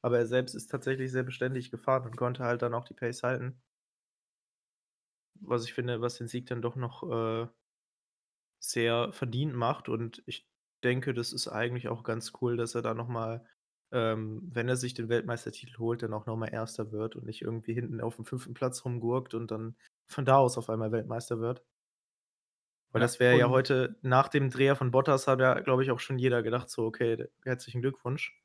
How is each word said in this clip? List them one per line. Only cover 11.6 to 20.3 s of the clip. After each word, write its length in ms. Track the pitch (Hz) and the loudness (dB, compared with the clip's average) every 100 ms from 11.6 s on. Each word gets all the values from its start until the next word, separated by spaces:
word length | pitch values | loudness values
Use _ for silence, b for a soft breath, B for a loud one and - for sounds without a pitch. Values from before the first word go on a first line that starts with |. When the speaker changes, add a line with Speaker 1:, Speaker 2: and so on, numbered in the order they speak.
| 120 123 120 | -2 -2 -4
Speaker 1:
auch 140 | 113 | -6
ganz 300 | - 113 - - | -4 -6 -6 -4
cool, 160 | 123 120 | -2 0
dass 180 | 117 | -2
er 80 | 120 | -2
da 120 | 117 | -2
noch 140 | 113 117 | -4 -4
mal, 380 | 117 113 117 b _ _ _ _ | -4 -4 -6 b _ _ _ _
ähm, 500 | 127 113 110 110 107 175 | 0 0 0 -4 -8 -6
wenn 160 | 120 120 | -4 0
er 80 | 127 | 0
sich 180 | 123 | -2
den 140 | 123 113 | -6 0
Weltmeistertitel 680 | 120 - 117 - - - - | 0 0 -6 -6 -12 -18 -6
holt, 240 | 113 117 | -2 -2
dann 100 | 113 | -4
auch 140 | 107 107 | -6 -4
noch 100 | 113 | -4
mal 100 | 110 | -4
Erster 420 | - 113 - 107 | -4 -6 -6 -6
wird 240 | 107 113 - | -4 -6 -6
und 80 | 120 | -10
nicht 160 | 110 | -8
irgendwie 320 | - 113 113 | -6 -6 -4
hinten 260 | 117 117 113 | -4 -4 -4
aufm 240 | 113 113 | -4 -6
fünften 300 | 113 127 - | -8 -8 -8
Platz 300 | 120 127 123 | -4 -4 -4
rumgurkt 500 | 127 120 117 127 127 | -6 -2 0 -2 -2
und 160 | 113 113 | -8 -6
dann 260 | 110 113 - b _ _ | -6 -8 -12 b _ _
von 160 | - | -2
da 120 | 135 | 6